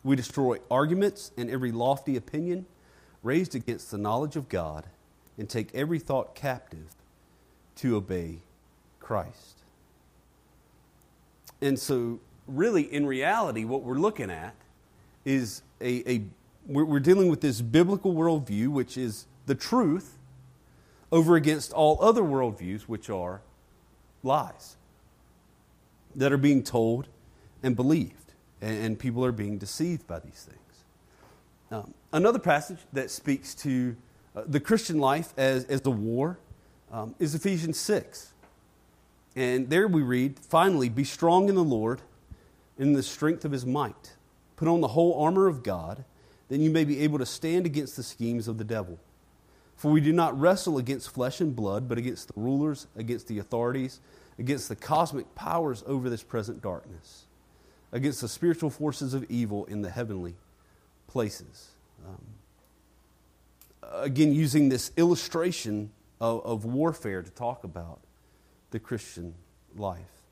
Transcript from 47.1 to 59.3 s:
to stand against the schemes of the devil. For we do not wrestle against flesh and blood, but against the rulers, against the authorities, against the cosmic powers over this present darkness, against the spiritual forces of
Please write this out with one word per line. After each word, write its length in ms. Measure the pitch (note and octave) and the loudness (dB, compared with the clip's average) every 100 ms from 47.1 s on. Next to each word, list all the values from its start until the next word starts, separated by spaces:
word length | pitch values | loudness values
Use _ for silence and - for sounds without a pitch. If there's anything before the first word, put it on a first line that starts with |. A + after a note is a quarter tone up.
| D3 | 0
to 60 | |
stand 400 | B2 - D#3+ F3 | -4 -4 -2 0
against 320 | E3+ D3 C3+ - | 0 -4 -6 -10
the 60 | |
schemes 440 | A#2+ - A#2 A#2+ A2 | -12 -6 -4 -2 -4
of 120 | A2 | -6
the 60 | |
devil. 340 | G#2+ A2 F2+ E2+ _ _ _ _ _ _ _ | -4 -4 -6 -12 _ _ _ _ _ _ _
For 160 | - D3+ | -4 4
we 120 | D3+ | 6
do 100 | D3 | 6
not 260 | E3+ D#3+ C3+ | 4 2 4
wrestle 380 | D#3+ G3 F#3 C#3+ | 4 4 2 -2
against 340 | B2 C3+ - | -2 -6 -6
flesh 300 | B2+ B2+ - | -4 -4 0
and 160 | E3 A#2 | -2 0
blood, 320 | G2+ G2+ B2+ | -2 -2 -2
but 80 | A#2 | -4
against 320 | B2 - - | -4 -8 -12
the 100 | - | -6
rulers, 480 | A#2 C#3 D3+ C#3 - | -2 0 -2 -4 -12
against 320 | A2 A#2 A#2+ - | -10 -6 -6 -6
the 120 | G#2 | -8
authorities, 600 | F#2+ A#2 A#2+ C3+ C3 - _ - - - | -4 -2 -2 -2 -6 -10 _ -20 -20 -8
against 300 | B2 C#3+ - | -4 -4 -6
the 80 | A2+ | -10
cosmic 580 | - D#3 E3+ C#3 - | -2 0 0 -4 -10
powers 480 | - A3 E3 D#3 A2+ A2+ | -12 -4 -2 -2 -4 -4
over 240 | C3+ B2 | -4 -2
this 120 | A2+ | -6
present 380 | - A#2 G#2 - | -6 -6 -6 -8
darkness, 640 | G#2 F2 - E2+ - - _ _ _ _ _ _ _ | -8 -10 -12 -20 -20 -20 _ _ _ _ _ _ _
against 300 | A#2+ C#3 C3 | -4 -2 -4
the 80 | A#2+ | -8
spiritual 400 | - E3+ E3 D#3 | 0 0 2 -2
forces 460 | - D3+ C#3 C3 | -2 -6 -4 -4
of 100 | C3+ A#2+ | -4 -4